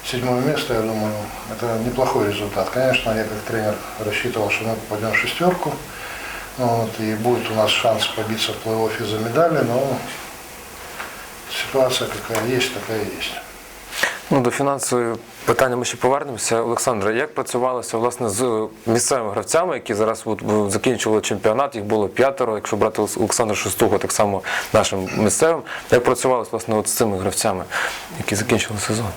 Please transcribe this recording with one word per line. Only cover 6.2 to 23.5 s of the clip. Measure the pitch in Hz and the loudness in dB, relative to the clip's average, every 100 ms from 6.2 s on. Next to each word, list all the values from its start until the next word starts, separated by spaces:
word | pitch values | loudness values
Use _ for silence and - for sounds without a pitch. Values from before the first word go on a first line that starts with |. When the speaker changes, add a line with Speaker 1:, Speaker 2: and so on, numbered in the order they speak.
| - - - - | -10 -10 -10 -2
Speaker 1:
вот, | 120 117 110 - | 2 2 0 -2
и | 107 | -2
будет | 110 120 120 117 | 0 0 0 0
у | |
нас | 110 107 | 2 2
шанс | - 117 110 - | 4 2 2 0
побиться | - 107 110 - | -2 -4 -2 -2
в | 104 113 | -4 -2
плей-оффе | 113 110 - 107 | 0 0 0 -2
за | 107 | -2
медали, | 113 156 170 151 | 0 2 2 2
но | 120 123 139 127 - - - - - - - - - - - - - - - - - | 2 2 0 -2 -6 -10 -12 -14 -16 -16 -16 -16 -14 -12 -12 -12 -16 -16 -10 -6 -2
Ситуація, | 135 127 - 110 107 - | 2 2 2 -2 -6 -4
яка | 113 113 | -2 0
є, | 127 | 0
така | 131 104 104 110 | 0 -2 -4 -4
і | |
є. | 98 90 - - - - - - - - - - - | -4 -6 -8 -8 -12 -18 -18 -18 -10 -4 -4 -4 2
Speaker 2:
Ну, | 143 | 4
до | 123 | 4
фінансової | 120 139 139 - 123 117 113 - - | 2 0 0 2 2 2 -2 -8 -4
питання | - 117 131 123 | 0 2 2 2
ми | |
ще | 120 120 | -2 0
повернемося. | 127 139 143 113 - 117 | 2 2 0 -4 0 2
Олександре, | 117 117 - 110 98 | 2 0 0 2 2
як | 113 151 | 0 -2
працювалося, | - 127 123 127 123 - 113 | -4 -2 0 0 0 -2 0
власне, | 120 120 117 | 0 0 -2
з | 98 127 110 110 - - | 0 2 0 -2 -4 2
місцевими | 117 - 139 110 | 2 4 2 0
гравцями, | 104 101 160 180 | -4 2 2 2
які | 131 - | -2 -2
зараз | 104 110 110 | 2 2 0
от, | 113 104 | -2 -2
е, | 107 107 101 | 2 2 2
закінчили | 107 131 113 113 107 | 2 2 2 4 2
чемпіонат, | - 104 104 113 143 | 2 0 2 2 0
їх | 113 | -2
було | 104 107 98 | 0 2 2
п'ятеро, | - 131 135 123 | 4 2 4 0
якщо | 104 - 107 | 0 -2 2
брати | 107 107 | 2 2
Олес-, | 104 - | 0 0
Олександра | 107 - 113 | 0 2 2